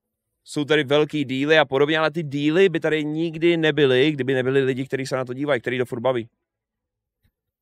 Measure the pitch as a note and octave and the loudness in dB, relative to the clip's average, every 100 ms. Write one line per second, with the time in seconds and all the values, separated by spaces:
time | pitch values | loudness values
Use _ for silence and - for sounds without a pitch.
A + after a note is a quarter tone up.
0 | _ _ _ _ - D3+ C#3 D3+ C3+ D3 | _ _ _ _ -10 -6 0 0 2 0
1 | D3+ D3+ C3 C3 D3 D#3+ C3+ C3+ D3 D#3+ | 0 -2 -4 -2 2 2 4 2 2 2
2 | D#3 D#3+ D3+ C#3+ D3 E3+ G3 D#3 D#3+ D#3 | -2 -2 -6 -2 0 4 2 2 -2 -2
3 | D3+ D#3 E3+ D#3 E3+ E3 D#3 D3 C3+ B2+ | -2 -4 -4 0 0 2 2 4 4 4
4 | D3+ D3 C3+ C3 B2+ C#3 C3 B2+ C3 C3 | 2 0 -2 0 0 0 0 -2 -4 -6
5 | C3 C3 B2+ B2+ D3 B2 B2 B2+ B2 B2 | -4 -6 -6 -6 -2 -2 -2 -4 -4 -2
6 | B2+ B2 A2 _ _ _ _ _ _ _ | -2 -2 -6 _ _ _ _ _ _ _
7 | _ _ _ _ _ _ | _ _ _ _ _ _